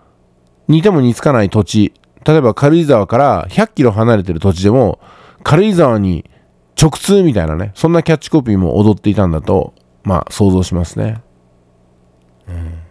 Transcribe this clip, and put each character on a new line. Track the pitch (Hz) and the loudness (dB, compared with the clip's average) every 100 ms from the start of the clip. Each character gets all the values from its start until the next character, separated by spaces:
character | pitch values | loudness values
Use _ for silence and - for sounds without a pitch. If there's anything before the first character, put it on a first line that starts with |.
| _ _ _ _ _ _ - | _ _ _ _ _ _ 0
似 | 156 | 2
て | 202 | 4
も | 170 | 2
似 | 123 | 0
つ | 113 | 0
か | 156 | 0
な | 127 | 0
い | 101 | 0
土 | 107 | 0
地。 | 101 107 101 - _ _ | 0 0 0 -2 _ _
例 | - 156 | 0 2
え | |
ば | 127 | 2
軽 | - 143 165 | 0 2 2
井 | |
沢 | 156 120 98 | 2 2 2
か | 117 | 0
ら | 143 98 92 | 0 0 -4
百 | - 220 | -4 -2
キ | - | 0
ロ | 123 | 0
離 | 104 113 107 | 2 2 0
れ | |
て | 92 | 0
る | 80 | -2
土 | 98 | -2
地 | 85 | 0
で | 98 | 0
も、 | 127 107 - - - - _ | 2 0 -2 -12 -20 -20 _
軽 | - 156 | 0 2
井 | 214 | 2
沢 | 180 143 110 | 2 2 2
に | 98 82 - _ _ _ _ - | -2 -4 -8 _ _ _ _ -2
直 | 156 | 0
通 | - - 202 | 0 0 2
み | 175 | 2
た | 101 | 0
い | 80 | -2
な | 78 | -4
ね、 | 101 | -8
そ | - 165 | -4 -2
ん | |
な | 170 | 0
キ | 160 | 0
ャ | 156 | -2
ッ | |
チ | - | -2
コ | 156 | -2
ピ | 123 | 0
ー | 98 | 0
も | 87 71 | 0 2
踊 | 107 101 | 2 0
っ | |
て | 110 | -2
い | |
た | 101 92 | 0 0
ん | |
だ | 78 | -2
と、 | - 95 - - _ _ | -2 -2 -2 -10 _ _
ま | 104 90 - | -4 -4 -4
あ、 | |
想 | - 101 | -2 0
像 | 92 | 2
し | 90 | 0
ま | 90 | -4
す | 85 110 | -6 -6
ね。 | 107 110 - _ _ _ _ _ _ _ _ _ _ _ - | -8 -8 -14 _ _ _ _ _ _ _ _ _ _ _ -16
う | |
ん。 | 85 82 82 82 | -12 -12 -14 -18